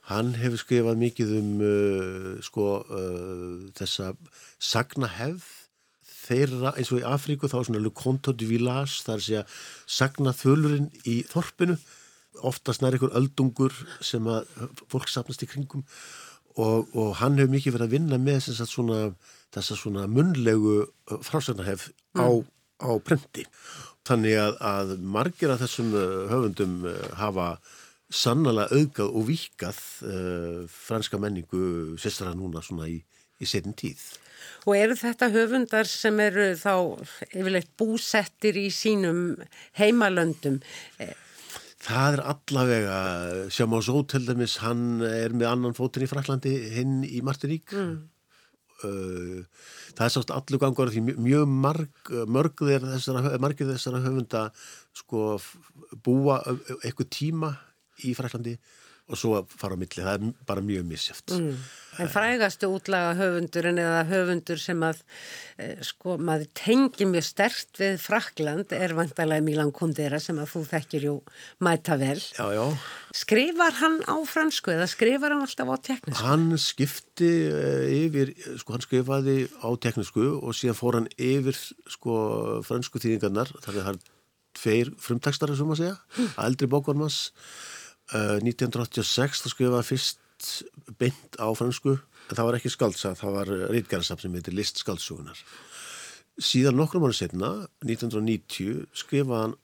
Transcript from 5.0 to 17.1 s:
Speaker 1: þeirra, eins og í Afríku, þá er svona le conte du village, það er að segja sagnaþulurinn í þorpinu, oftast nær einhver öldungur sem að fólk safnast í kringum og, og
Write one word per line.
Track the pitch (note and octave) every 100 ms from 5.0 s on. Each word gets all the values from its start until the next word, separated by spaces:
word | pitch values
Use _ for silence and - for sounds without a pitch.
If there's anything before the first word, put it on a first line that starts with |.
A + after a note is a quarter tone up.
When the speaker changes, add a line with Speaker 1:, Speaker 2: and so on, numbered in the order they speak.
| A#2+ F#2 B2+ F3 - - - _ _ _ - - -
Speaker 1:
þeirra, | B2+ C#3 B2+ C3 C#3+
eins | A#2+
og | B2
í | B2
Afríku, | C#3 C#3+ C#3+ C#3
þá | B2
er | B2
svona | A2
le | G#2+
conte | - C3 C3+ C#3 A#2
du | A2
village, | A#2 B2 C3 C#3 -
það | -
er | G#2+
að |
segja | G2+ G#2+ G2+ - - - -
sagnaþulurinn | - C3+ C#3 C3+ B2+ C3 D3 D3+ D3 D3 - A#2
í | A#2 -
þorpinu, | E3+ E3+ - F3 E3 - - - _ _ -
oftast | B2+ - - A#2+
nær | C3 B2+
einhver | C3 A#2
öldungur | C3+ - C3 A#2 C3 - - -
sem | - A#2 A2+
að | A2+ - - A#2+ - -
fólk | C3 -
safnast | C3 A#2+ B2
í | A#2
kringum | C3+ C3+ C#3 C3+ - - - - - _ -
og, | A2 A2+ A2 A#2
og | A2